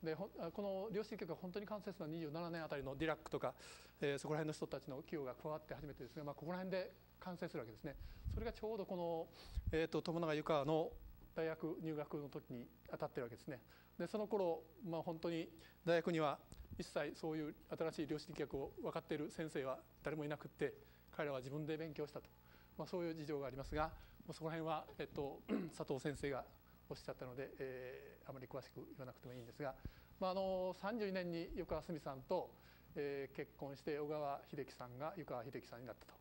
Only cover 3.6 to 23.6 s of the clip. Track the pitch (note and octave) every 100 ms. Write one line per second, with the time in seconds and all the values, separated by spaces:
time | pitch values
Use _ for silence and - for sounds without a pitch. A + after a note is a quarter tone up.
3.6 | - - - - D3 C#3 - D3+ D#3 D3+
4.6 | D#3 C#3+ - C3+ D#3 E3 C3+ A#2+ D#3 D3+
5.6 | - C3 D3 C3+ B2 - D3 C#3 D3 F3+
6.6 | F#3+ F#3 F#3 - - - - F3 E3+ E3
7.6 | A#2 G#2+ D#3 C3+ - - - - A3+ A3
8.6 | G#3+ A3 F#3 F3+ E3+ E3 E3+ - - -
9.6 | - D#3+ D#3+ D#3+ D3 E3 E3 D3+ D3+ D#3
10.6 | C#3 D#3 E3+ - - - - - D#3+ D#3+
11.6 | D#3+ - D#3+ D3+ D3 D#3 C#3+ D3+ - B2
12.6 | A#2+ - - - D3+ - A#2+ A#2+ - B2+
13.6 | - - - - E3+ G#3+ G#3 G#3+ F#3 D#3+
14.6 | - - A3 E3 D#3 E3 E3+ E3+ E3+ -
15.6 | - - - E3+ D#3+ E3 D3+ C#3 - -
16.6 | - - F3+ - D3 - E3 D#3 D3+ D#3
17.6 | - D#3 D#3+ D#3 D3 D3+ - D3+ D3 C3+
18.6 | C#3 - A#3+ D#3+ - D#3 D3+ - D#3+ D#3
19.6 | C3 C3 - - - D3+ D3 D3 D3 -
20.6 | C#3+ - - - - - D3+ C3+ C3 C#3+
21.6 | D3+ D#3 D#3+ C#3+ D3 C3+ - - - -
22.6 | - - D#3+ F#3 E3+ E3 D3 D3 C#3 B2+